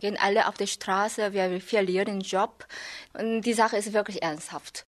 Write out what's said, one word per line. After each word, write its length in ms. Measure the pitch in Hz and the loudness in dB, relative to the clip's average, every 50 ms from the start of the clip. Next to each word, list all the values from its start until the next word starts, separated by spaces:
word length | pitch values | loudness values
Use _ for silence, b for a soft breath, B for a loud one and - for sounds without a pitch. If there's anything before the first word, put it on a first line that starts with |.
gehen 160 | - 208 202 - | -4 -4 0 2
alle 300 | - 202 202 220 - 196 | 2 4 4 4 4 2
auf 60 | - | 0
die 120 | - 202 | -2 -4
Straße, 680 | 196 - - - 202 190 196 208 220 - - 214 202 196 | -4 -4 -6 -2 0 2 2 2 0 0 -2 -2 0 2
wir 260 | 196 185 185 180 185 | 0 0 2 0 -4
verlieren 460 | - - 233 208 196 185 180 185 202 | -2 0 2 2 2 4 2 0 0
den 140 | 214 202 196 | 0 -2 -4
Job. 460 | 190 - 190 185 208 - - _ - B B B B B B B B B | -4 0 2 2 2 0 -2 _ -18 B B B B B B B B B
Und 300 | - - 214 226 226 226 | -8 -4 -2 0 0 0
die 100 | 196 240 | 0 2
Sache 240 | 226 226 220 226 233 | 4 4 4 4 4
ist 160 | 202 208 220 | 0 -2 2
wirklich 300 | 208 208 208 208 196 - | 0 0 0 0 -4 -2
ernsthaft. 640 | - 165 151 160 - - 165 147 - - - - - _ _ | -2 -2 -4 -4 -10 -10 -12 -12 -12 -12 -14 -14 -16 _ _